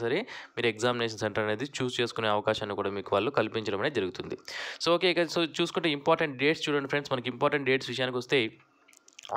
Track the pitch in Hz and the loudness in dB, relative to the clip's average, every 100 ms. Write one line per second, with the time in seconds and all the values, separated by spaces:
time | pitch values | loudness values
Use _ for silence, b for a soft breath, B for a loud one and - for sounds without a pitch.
0 | 117 151 254 B B - 117 107 120 120 | 0 -2 -4 B B -2 0 2 0 2
1 | 117 107 107 101 107 107 143 - 127 123 | -2 -2 -2 0 0 0 -4 -4 -2 0
2 | 120 - 110 104 104 110 104 101 98 101 | -2 0 2 2 2 0 -2 -2 -2 -4
3 | 92 101 113 135 110 113 107 98 131 135 | 0 2 2 2 0 0 -2 -2 -2 0
4 | 92 - - - - B B B - 170 | -2 -4 -8 -10 -10 B B B 2 4
5 | 185 170 165 175 165 - 170 - 165 143 | 4 2 2 0 0 0 -2 0 0 2
6 | 139 160 160 131 151 156 - 143 139 143 | 2 4 2 2 2 2 2 0 0 -2
7 | 139 127 120 120 147 147 131 131 131 120 | 0 -2 -2 0 2 2 2 2 0 -2
8 | 127 123 120 143 110 - _ _ _ - | 0 -2 0 2 2 -4 _ _ _ -20
9 | _ - - | _ -18 0